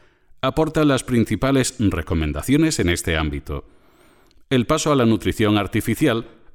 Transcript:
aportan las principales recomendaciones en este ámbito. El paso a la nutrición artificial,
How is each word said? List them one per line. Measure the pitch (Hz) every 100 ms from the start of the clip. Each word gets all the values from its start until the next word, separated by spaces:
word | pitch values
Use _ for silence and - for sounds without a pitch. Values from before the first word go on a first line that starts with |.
| _ _ _ -
aportan | 131 131 160 160 151
las | 131
principales | - 123 110 107 135 135 123 -
recomendaciones | 101 85 - 85 78 73 76 143 160 -
en | 90
este | 85 - 80
ámbito. | 78 71 - 69 - _ _ _ _ _ _ _ -
El | 131 117
paso | 156 160
a | 143
la | 117
nutrición | 110 95 - 107 104
artificial, | 95 113 110 110 156 113 117 - -